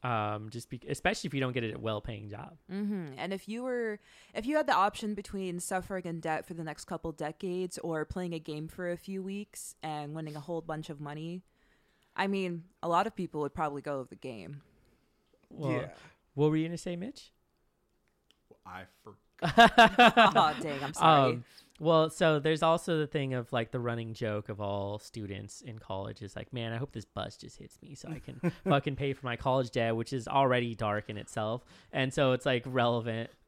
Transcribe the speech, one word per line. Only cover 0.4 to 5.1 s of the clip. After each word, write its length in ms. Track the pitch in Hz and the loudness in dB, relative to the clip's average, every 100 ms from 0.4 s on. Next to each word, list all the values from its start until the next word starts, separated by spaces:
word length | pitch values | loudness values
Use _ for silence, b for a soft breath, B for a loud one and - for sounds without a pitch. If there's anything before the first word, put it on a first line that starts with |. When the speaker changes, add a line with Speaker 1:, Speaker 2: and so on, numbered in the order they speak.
| 107 | -8
Speaker 1:
just 200 | 113 - | -12 -12
be-, 120 | 123 - | -14 -8
especially 380 | 139 175 220 - | -2 -2 -2 -4
if 40 | |
you 60 | 139 | -2
don't 140 | 131 | -2
get 100 | 123 117 - | -2 -4 -4
a 40 | |
well-paying 500 | 110 107 - 107 104 | -4 -4 -6 -10 -10
job. 280 | 107 120 160 _ | -12 -14 -18 _
Speaker 2:
Mm-hmm. 420 | 190 208 202 160 131 | -6 -4 -4 -6 -8
And 160 | 175 | -6
if 140 | 190 196 | -6 -8
you 160 | 226 | -8
were, 360 | 254 247 226 208 B B B | -4 -4 -4 -6 B B B
if 120 | - 226 | -8 0
you 120 | 302 | 0
had 100 | 285 | 4
the 60 | |
option 400 | 208 202 208 220 | 4 4 2 -6